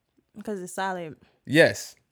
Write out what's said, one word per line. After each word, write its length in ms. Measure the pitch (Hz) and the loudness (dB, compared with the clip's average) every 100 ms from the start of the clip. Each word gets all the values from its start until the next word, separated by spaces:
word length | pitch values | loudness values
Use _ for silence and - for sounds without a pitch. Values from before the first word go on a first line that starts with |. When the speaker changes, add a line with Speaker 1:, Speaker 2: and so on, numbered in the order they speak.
| _ _ _ - | _ _ _ -16
Speaker 1:
Because 240 | 208 202 | -10 -10
it's 100 | 180 | -8
solid. 440 | - 190 185 170 - _ _ - | -6 -6 -6 -10 -14 _ _ 0
Speaker 2:
Yes. 480 | 147 143 101 - - _ | 6 6 4 -8 -16 _